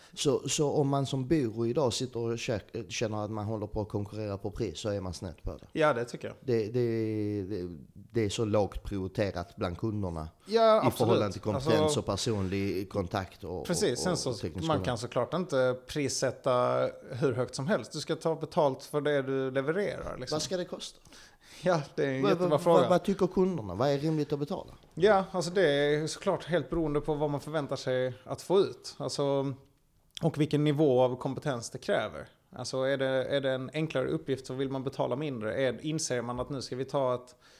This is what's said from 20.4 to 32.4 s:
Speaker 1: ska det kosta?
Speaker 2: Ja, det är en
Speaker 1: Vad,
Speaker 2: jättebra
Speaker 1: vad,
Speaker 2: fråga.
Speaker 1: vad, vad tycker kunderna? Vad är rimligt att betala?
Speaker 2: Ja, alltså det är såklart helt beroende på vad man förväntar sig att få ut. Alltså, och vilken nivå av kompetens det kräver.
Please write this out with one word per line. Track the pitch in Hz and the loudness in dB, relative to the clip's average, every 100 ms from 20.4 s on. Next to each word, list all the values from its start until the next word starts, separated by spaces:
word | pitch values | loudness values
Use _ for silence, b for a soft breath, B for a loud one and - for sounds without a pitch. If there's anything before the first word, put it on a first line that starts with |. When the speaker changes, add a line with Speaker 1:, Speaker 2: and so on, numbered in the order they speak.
Speaker 1:
ska | - 180 | -2 -4
det | 175 | -4
kosta? | - - - - B B B B B 175 | -8 -12 -16 -20 B B B B B 2
Speaker 2:
Ja, | 170 143 - | 2 0 -2
det | 143 | 0
är | |
en | 131 | 2
Speaker 1:
Vad, | 196 | 2
Speaker 2:
jättebra | 180 180 | 4 4
Speaker 1:
vad, | 151 | 4
Speaker 2:
fråga. | 170 170 | 6 6
Speaker 1:
vad, | 175 | 8
vad | 175 | 4
tycker | - 190 180 | 2 2 2
kunderna? | - 185 165 104 90 | 4 2 2 -4 0
Vad | 139 | 2
är | 139 | 2
rimligt | 156 156 147 | 2 0 0
att | 147 | -2
betala? | 147 185 - - - | -2 -6 -8 -16 -14
Speaker 2:
Ja, | - 196 196 190 | 4 6 6 4
alltså | 185 170 | -2 0
det | 185 165 | 4 4
är | 143 147 151 156 | 6 4 2 0
såklart | - 202 160 - | -4 0 0 2
helt | 165 - | 0 0
beroende | 170 156 147 | -2 0 0
på | 147 | 0
vad | 147 151 | 0 0
man | 143 | -2
förväntar | 151 156 139 135 | -2 -4 -2 -4
sig | - 127 127 120 - | 0 0 0 -4 -10
att | 127 | -10
få | - 190 | 0 2
ut. | 156 - - - | 2 -2 -14 -8
Alltså, | 139 - 143 139 139 131 - _ _ _ _ - | -6 -2 0 0 -2 -6 -12 _ _ _ _ -4
och | 165 - | -2 0
vilken | 147 147 | 2 2
nivå | 147 147 156 127 | 2 4 6 6
av | 127 127 | 4 2
kompetens | 143 127 147 120 110 | -4 -4 -4 -4 -6
det | - | -10
kräver. | - 190 107 76 - _ | -2 -2 -2 -8 -14 _